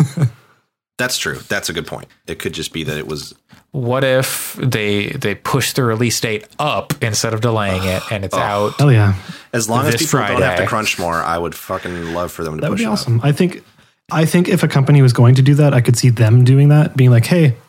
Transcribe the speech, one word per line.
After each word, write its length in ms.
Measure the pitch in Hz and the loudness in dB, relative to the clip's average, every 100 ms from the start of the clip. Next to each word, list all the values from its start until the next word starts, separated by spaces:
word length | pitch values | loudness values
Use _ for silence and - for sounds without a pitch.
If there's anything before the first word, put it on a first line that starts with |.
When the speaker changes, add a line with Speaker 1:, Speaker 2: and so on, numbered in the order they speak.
| 147 - | -2 0
Speaker 1:
<laughs> 20 | 131 - _ _ _ _ _ - | -4 -4 _ _ _ _ _ -6
Speaker 2:
That's 220 | 123 - | -4 -4
true. 160 | 82 67 - | -6 -8 -6
That's 200 | 101 - | -6 -4
a 40 | |
good 160 | 82 76 | -6 -8
point. 180 | 69 - _ - | -10 -14 _ -14
It 100 | 82 | -10
could 160 | 98 | -8
just 180 | 78 76 | -8 -8
be 120 | 80 | -8
that 120 | 76 76 | -6 -8
it 120 | - | -8
was 260 | 76 73 - _ - _ | -10 -12 -20 _ -20 _
Speaker 3:
What 320 | 143 120 127 | -8 -4 -2
if 480 | 135 131 131 - - - | 0 0 0 -6 -10 -6
they, 460 | 135 117 104 104 101 | -2 -2 0 -2 -4
they 260 | - 107 | -6 -6
push 380 | 98 - 139 - | -6 -4 -4 -2
the 100 | - | -2
release 380 | 123 110 120 - | -2 0 -2 -2
date 260 | 120 107 - - | -4 -6 -8 -6
up 320 | 147 104 - - | -4 -4 -6 -6
instead 320 | 120 101 117 | -4 -2 -4
of 60 | 113 | -2
delaying 420 | 120 110 101 95 | 0 0 -2 -2
it, 180 | 92 92 - | -2 -4 -4
and 120 | 104 | -6
it's 80 | 98 95 | -4 -4
Speaker 2:
Oh. 20 | |
Speaker 3:
out 360 | 104 101 104 - | -2 -2 -2 2
Speaker 1:
Hell 140 | 143 | 4
yeah. 220 | 117 101 95 - - - | 4 4 0 -6 -18 -8
Speaker 2:
As 160 | 120 107 | -6 -2
long 180 | 117 147 | -2 0
as 80 | |
Speaker 3:
this 80 | 120 - | -2 0
Speaker 2:
people 80 | 143 | 0
don't 80 | 101 | 0
have 100 | - - | 0 0
to 40 | 90 | 0
Speaker 3:
Friday? 80 | 95 | -2
Speaker 2:
crunch 280 | 110 104 - | -2 -4 -4
more, 140 | 87 | -4
I 220 | 85 78 85 | -2 -2 -4
would 160 | 85 78 | -6 -8
fucking 580 | - 95 90 87 85 | -10 -8 -8 -8 -8
love 160 | 85 87 | -6 -6
for 140 | - | -6
them 100 | 80 78 | -8 -6
to 40 | |
Speaker 1:
That 100 | 151 | -4
would 40 | 196 | -4
Speaker 2:
push 40 | |
Speaker 1:
be 20 | |
Speaker 2:
it 20 | 226 | -2
up. 60 | |
Speaker 1:
awesome. 280 | 214 - 117 | -4 0 0
I 80 | 139 | 0
think, 320 | 151 180 - - _ _ _ - | 0 0 -2 -16 _ _ _ -6
I 120 | 160 | 0
think 220 | 160 175 175 | 2 2 2
if 140 | 170 | 0
a 60 | 156 | 2
company 340 | 143 135 143 | 2 4 6
was 100 | 131 | 6
going 220 | 117 117 | 6 6
to 80 | 131 | 6
do 120 | 135 143 | 4 4
that, 180 | 147 | 4
I 60 | 139 | 4
could 160 | 117 113 | 2 2
see 120 | 127 | 2
them 340 | 110 110 120 | 4 4 6
doing 240 | 123 135 143 | 6 6 6
that, 280 | 151 151 131 | 4 4 2
being 140 | 127 | 4
like, 160 | 117 113 | 4 4
"Hey, 300 | 180 151 117 | 4 4 2